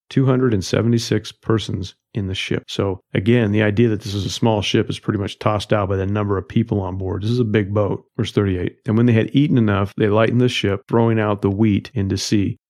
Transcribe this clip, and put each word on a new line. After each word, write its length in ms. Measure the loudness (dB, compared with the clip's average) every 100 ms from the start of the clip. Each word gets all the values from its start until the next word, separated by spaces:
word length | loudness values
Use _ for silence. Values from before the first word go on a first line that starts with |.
| _
two 160 | 0
hundred 300 | 2 2 2
and 100 | 0
seventy-six 680 | 0 0 2 0 0 -2 -4
persons 640 | -8 -2 -2 -2 -6 -8 -14 _
in 140 | -6 -6
the 60 |
ship. 300 | -6 -4 -6 -4
So 340 | -4 -2 -4 _
again, 400 | -2 2 2 2
the 100 | 2
idea 260 | 2 2 2
that 100 | 0
this 140 | -4
is 100 | -6
a 60 | -6
small 320 | -2 0 0
ship 260 | 0 2 2
is 100 | 0
pretty 220 | -4 -4
much 180 | -6 -4
tossed 320 | -2 -2 0
out 200 | 0 0
by 60 | -2
the 100 | -2
number 320 | -2 0 -2
of 100 | -2
people 320 | -2 0 -2
on 160 | -4 -6
board. 260 | -6 -4
This 80 | -2
is 80 | 0
a 60 |
big 300 | 2 0 0
boat. 300 | 0 -2 -4 _ -8
Verse 160 | -2
thirty-eight, 440 | 0 0 0 -4 -6 -2
"And 100 | 2
when 80 |
they 80 | 4
had 180 | 4 2
eaten 240 | 2 2 2
enough, 340 | 2 0 -2 -2
they 100 | 0
lightened 320 | 2 2 2
the 80 | 0
ship, 320 | 0 -2 -4 -2
throwing 320 | 0 2 2
out 220 | 0 0
the 80 | -2
wheat 400 | 2 2 2 -2
into 240 | -4 -2 -4
sea." 400 | 0 0 0 -6